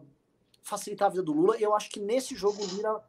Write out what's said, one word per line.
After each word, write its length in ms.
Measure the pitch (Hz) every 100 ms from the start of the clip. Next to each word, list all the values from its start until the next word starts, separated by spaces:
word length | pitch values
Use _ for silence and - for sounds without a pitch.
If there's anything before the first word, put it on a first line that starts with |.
| - _ _ _ _ _
facilitar 440 | - 202 208 202 202
a 40 |
vida 100 | 175
do 120 | 175
Lula. 220 | 151 185 220
E 20 |
eu 140 | 214 214
acho 140 | -
que 80 | -
nesse 360 | 202 247 262 240
jogo 280 | 196 208
o 20 | 202
Lira 340 | 190 214 214